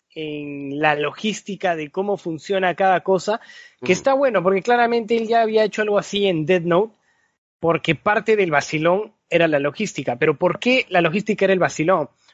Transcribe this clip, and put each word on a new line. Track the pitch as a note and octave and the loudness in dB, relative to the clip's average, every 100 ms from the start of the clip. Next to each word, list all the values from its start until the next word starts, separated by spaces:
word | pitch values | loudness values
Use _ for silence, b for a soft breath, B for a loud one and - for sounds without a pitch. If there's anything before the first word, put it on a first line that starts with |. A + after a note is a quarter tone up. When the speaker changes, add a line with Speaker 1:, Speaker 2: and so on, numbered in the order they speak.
| _ | _
Speaker 1:
en | D#3+ D#3 D3 D3 C#3+ C#3 C#3+ | -12 -8 -8 -10 -10 -8 -2
la | D3+ D3 | 0 0
logística | D3 - G#3+ G3+ - F#3 F#3+ E3 | -2 -4 -4 -4 -8 -6 -4 -4
de | D3+ | -6
cómo | F#3 G3+ G3 | -4 -4 -4
funciona | F3 D#3 - G3 F#3 | -6 -8 -4 -2 0
cada | E3 F#3+ F3 | 2 2 2
cosa, | F#3+ F#3+ G#3 G#3+ B B B B | 2 0 0 -6 B B B B
que | - | -2
Speaker 2:
Ujú. | |
Speaker 1:
está | F3+ C4+ | 0 2
bueno, | C4+ C#4 G3 | 2 2 2
porque | F3 F#3+ | 0 0
claramente | A#3 A#3+ A#3 A#3 A3 A#3 | 0 2 2 0 0 -2
él | A3 | 0
ya | A#3 | 0
había | A3 A3 | 2 2
hecho | G#3+ A3 | 0 -2
algo | G#3 G3+ | 0 0
así | - G3+ G3 | -2 -2 0
en | E3 D3+ | 0 0
Death | F#3 | 0
Note, | E3+ E3+ A3+ _ _ _ _ _ _ _ | 2 2 0 _ _ _ _ _ _ _
porque | E3 D#3+ - | -2 0 0
parte | D#3 G#3 G#3+ G#3+ G#3+ | 0 0 0 2 0
del | F3+ | 2
vacilón | D3 - D#3 E3 F#3 G#3+ _ - | 0 0 0 0 0 -2 _ -2
era | E3 E3 | 2 2
la | D3 | 2
logística. | C#3+ - G#3 - C3+ B2 | -2 -4 -6 -6 -6 -2
Pero | D#3 C#3+ | 0 0
¿por | F3+ - | -2 0
qué | A#3+ B3+ - | 0 0 2
la | F3+ | 2
logística | E3+ F#3+ G3+ G#3 | 2 0 -2 0
era | F#3+ | 2
el | F#3+ | 2
vacilón? | D3+ - D#3 F#3 C#3+ _ b | 0 0 0 0 -2 _ b